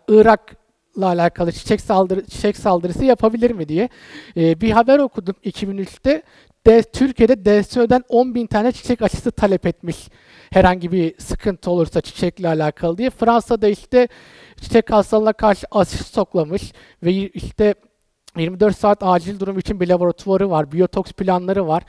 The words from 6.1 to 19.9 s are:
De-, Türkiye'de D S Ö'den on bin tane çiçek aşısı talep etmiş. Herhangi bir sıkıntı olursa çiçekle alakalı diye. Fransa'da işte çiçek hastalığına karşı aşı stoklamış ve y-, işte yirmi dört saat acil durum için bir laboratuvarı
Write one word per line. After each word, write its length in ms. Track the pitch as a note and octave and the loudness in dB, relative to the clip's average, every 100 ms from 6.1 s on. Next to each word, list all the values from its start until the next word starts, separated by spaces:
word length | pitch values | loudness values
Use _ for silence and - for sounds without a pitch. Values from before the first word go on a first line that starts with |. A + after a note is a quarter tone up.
| D#4 - _ _ _ A3+ | -2 -4 _ _ _ 4
De-, 180 | A3+ | 4
Türkiye'de 640 | G#3+ - C4 - A3+ B3 F#3+ | 4 0 -2 2 2 2 2
D 180 | G#3 | 2
S 160 | G3 B3+ | 0 -2
Ö'den 240 | A#3 B3 - | 2 0 0
on 260 | A#3 B3+ A#3+ | 0 0 -4
bin 120 | A3+ | -4
tane 240 | G#3 A#3 | -2 -2
çiçek 300 | - - A#3+ | -2 -4 -2
aşısı 300 | G#3 - A#3+ | -2 -4 -6
talep 340 | - G3+ F#3 E3+ | -2 0 0 -2
etmiş. 420 | - E3+ - - _ _ - - | -6 -8 -10 -14 _ _ -20 -2
Herhangi 400 | F#3+ F#3 F3+ E3+ | 2 2 0 -2
bir 280 | F#3 E3 - | -2 -2 -4
sıkıntı 520 | - - G#3+ F3+ - | -10 -6 -6 -6 -2
olursa 300 | F3 D#3+ E3+ | -2 -2 -4
çiçekle 460 | - - F3+ - E3+ | -6 -6 -6 -4 -2
alakalı 500 | D#3 D3+ - E3 F3+ | -2 -2 -4 -4 -2
diye. 120 | B3 | -4
Fransa'da 580 | - A#3 A#3 - A3+ G#3 | -2 0 0 0 0 0
işte 400 | G3+ - B3 A#3+ - - - - - | -2 0 0 0 -2 -20 -20 -20 -20
çiçek 300 | - A3+ - | 0 0 2
hastalığına 420 | G#3+ G3 A3 G#3+ | 0 2 0 0
karşı 340 | G#3 A3 G3 - | 0 0 0 -2
aşı 320 | G#3+ F3+ - | -2 0 -4
stoklamış 680 | - - F#3 F3+ D3+ G3 - - - _ | -6 -6 -4 -2 -4 -6 -10 -18 -20 _
ve 80 | E3+ | -4
y-, 180 | F#3+ G3 | -2 -4
işte 460 | F#3 - - G#3 - _ _ _ _ _ E3+ | -10 -10 -2 0 -2 _ _ _ _ _ -6
yirmi 220 | E3 F3+ | -6 0
dört 180 | G#3+ F#3 | 0 2
saat 200 | G#3 G#3 | 0 0
acil 380 | G3 F3+ E3+ G3+ | 2 0 -2 -8
durum 200 | F#3+ F#3+ | -8 -6
için 200 | - G3+ | -6 -4
bir 80 | |
laboratuvarı 640 | F3 | 0